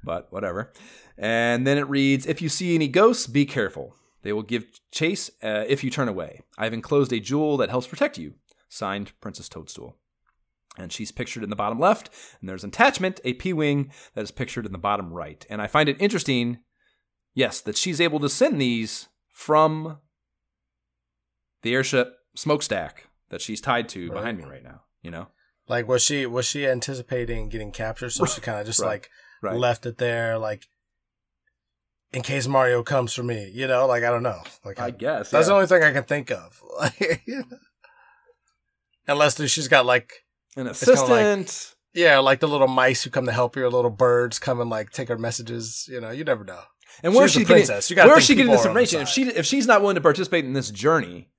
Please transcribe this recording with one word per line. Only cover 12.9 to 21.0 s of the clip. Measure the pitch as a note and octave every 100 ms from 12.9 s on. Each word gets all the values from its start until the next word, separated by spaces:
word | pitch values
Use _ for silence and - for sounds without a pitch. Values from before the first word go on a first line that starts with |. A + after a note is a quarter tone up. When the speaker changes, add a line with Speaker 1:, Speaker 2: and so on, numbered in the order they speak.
| C4+ F#3 F#3
Speaker 1:
a | B2+
P-Wing, | B2 F#3 E3+ D3+ C#3+ C#3 - -
that | -
is | G#2
pictured | - A#2+ - G#2+
in |
the | F#2
bottom | G2+ G#2 F2+
right. | E2+ D2+ D#2 -
And | G#2
I | G#2
find | D3 D3+
it | C#3
interesting, | G3+ G3+ D3 B2+ A#2+ A#2+ _ _ _ _ _ _ _
yes, | - A#2+ -
that | - G#2
she's | F#3 D#3
able | E3+ D3+
to | C#3+
send | - C#4 F#3+
these | B2+ A#2 A2 - - _ _
from | - - D3+ D#3 D#3 D#3+ D3+ _ _ _ _ _ _ _ _ _ _